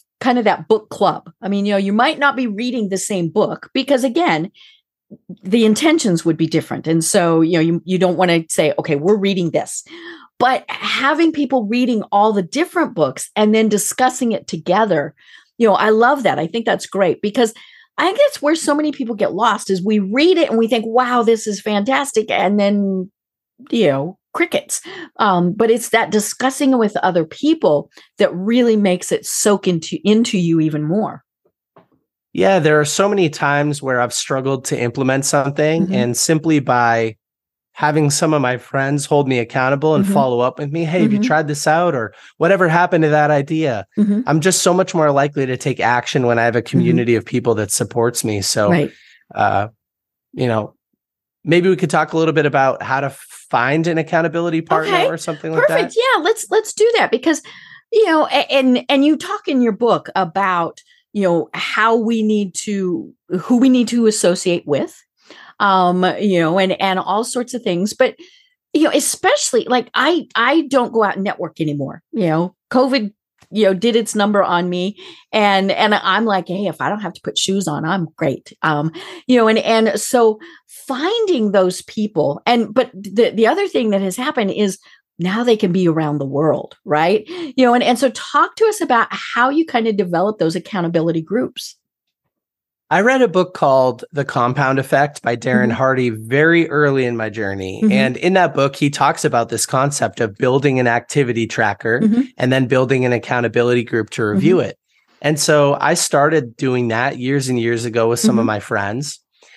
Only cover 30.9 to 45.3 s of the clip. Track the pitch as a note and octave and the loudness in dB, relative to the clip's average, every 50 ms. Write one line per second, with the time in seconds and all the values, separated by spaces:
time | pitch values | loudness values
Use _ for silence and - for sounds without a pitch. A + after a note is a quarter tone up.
30.9 | E3+ G#3+ G#3+ - - - _ _ _ _ _ _ _ _ _ _ _ _ _ _ | -2 -2 -2 -4 -6 -12 _ _ _ _ _ _ _ _ _ _ _ _ _ _
31.9 | _ _ _ _ _ _ _ _ - - F#3 F#3+ G3 F#3 D3 D#3 D3+ D3+ D3+ D3 | _ _ _ _ _ _ _ _ -4 0 2 2 4 4 4 4 4 4 2 0
32.9 | - - F#3+ G3+ G3+ G3 F#3 D#3 D3 - D#3 C#3+ C#3+ C#3+ D3 D3 D3 D3 - C3+ | 0 0 0 0 2 2 0 0 -2 -2 -2 0 0 0 0 -2 -4 -4 -4 -4
33.9 | B2+ B2 B2 A#2+ - - - - C#3+ C3+ B2+ C3+ C3+ B2+ C3+ - D3+ B2 A#2+ A#2+ | -2 0 -2 -2 -4 -6 -6 -4 -4 -4 -2 -2 -4 -4 -4 -6 -4 -2 -4 -4
34.9 | A#2 C3+ C3+ C3 C3 C#3 C#3+ - - C#3+ C3+ C#3+ C#3+ - D3+ D#3 D#3+ E3 F#3+ F3+ | -2 -2 0 0 0 0 0 0 0 0 0 0 -2 0 0 0 2 0 0 0
35.9 | F#3+ G3+ G#3 B2 A#2+ - - - E3 D#3+ D#3 E3 D#3 D3 B2 B2+ B2+ A#2+ A#2+ A#2 | 0 -2 0 -2 -2 -2 0 0 0 0 2 0 0 0 2 2 2 2 2 2
36.9 | A#2 A#2 A2+ A2+ A2 _ _ _ _ _ _ _ _ _ _ _ - - - D3+ | 2 0 -2 -4 -6 _ _ _ _ _ _ _ _ _ _ _ -8 -2 -2 0
37.9 | D3 D#3 D3+ C#3+ C#3+ - F3+ D#3+ D#3 D3 C3+ B2 B2+ B2 - - - C3+ C3+ C3+ | 2 2 2 2 0 0 0 0 0 2 0 0 -2 -4 -6 -6 -4 -4 -2 -2
38.9 | C#3+ D3 C#3+ - D#3 C#3+ C#3+ C3 C3 B2 A#2 A#2 - C#3 B2+ C3 C#3 C#3 D3+ D#3 | -2 -4 -2 0 0 2 2 2 0 -2 -2 -2 -2 0 0 0 0 0 0 0
39.9 | D#3 D3 G2 G2 - D3+ C#3 C3 B2 A#2+ B2 B2+ B2+ - D3+ C#3+ D3 E3 E3+ D#3 | 2 2 2 2 2 2 2 2 2 0 0 0 -2 -4 -8 -6 -4 -4 -4 -2
40.9 | E3+ F#3 G#3+ G#3+ G#3 G#3 G#3+ B3+ D3+ D#3 D#3+ D3 D3+ C#3+ - D#3 D3+ E3 F3 F3 | 0 0 0 2 0 0 0 0 0 0 0 -2 -4 -2 0 0 2 2 2 0
41.9 | D3+ B2+ A2 G2+ - - - - _ - D#3+ E3 G3 F#3 F#3 E3+ D#3+ E3+ F3+ F3+ | -2 -2 -4 -6 -10 -14 -20 -14 _ -2 2 2 4 4 2 2 4 2 2 2
42.9 | F#3 E3 D#3+ D3+ D3+ D3+ D3+ D3 D3+ C#3+ C#3+ C#3+ D#3 D#3+ D#3+ C#3+ A#2+ G#2 F#2+ _ | 2 2 2 4 4 4 4 4 2 0 0 -2 -2 -2 -2 -2 -2 -4 -8 _
43.9 | - - G#2+ G#2 G3+ G#3 B3+ - D3 D#3+ D3+ F#3+ F#3 - - F#3 E3+ F3+ F#3+ F3+ | -2 -2 0 0 0 -2 0 0 0 2 2 2 0 2 2 2 2 2 0 0
44.9 | - E3+ D#3 D3+ C#3 C#3 C#3+ D3 | 0 0 2 2 2 2 0 0